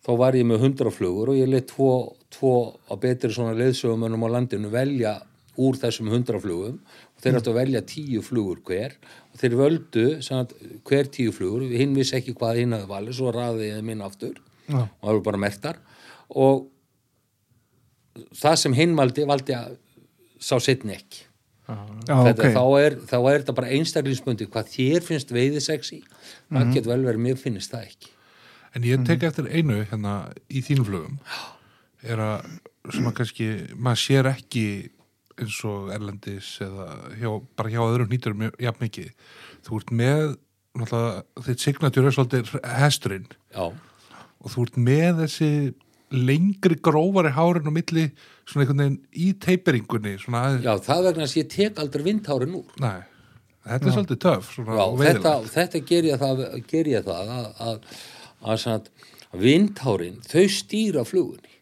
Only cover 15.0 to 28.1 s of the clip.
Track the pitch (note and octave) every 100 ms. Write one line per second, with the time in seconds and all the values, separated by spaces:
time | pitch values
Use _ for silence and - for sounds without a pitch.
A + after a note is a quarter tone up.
15 | G2+ G#2+ G2+ G2 G2+ G2 D3 - _ -
16 | - - _ C#3 C3+ C3+ C3+ _ _ _
17 | _ _ _ _ _ _ _ _ _ _
18 | _ - - - D3 E3 - B2+ E3+ D#3+
19 | C3+ B2 D3 C#3+ C3+ B2 A#2+ C3 _ _
20 | _ _ _ _ - C3 - C3 A2 F2+
21 | - - - _ _ _ - G#2+ G#2 G#2+
22 | A2+ C3+ B2 A2+ B2 A2+ B2+ C#3 D3 C3+
23 | A#2+ B2 B2+ C#3+ C3+ C3 B2 C3+ E3 -
24 | C#3 C3 - G#2+ G#2 A2+ G#2 - C3 E3
25 | E3+ D#3+ C3 A#2+ C3 D3 C#3 D3+ - -
26 | - _ - - _ C#3 A#2+ C3 A2+ A#2+
27 | C3 A2 A#2+ C3 - G#2 - A#2+ - -
28 | -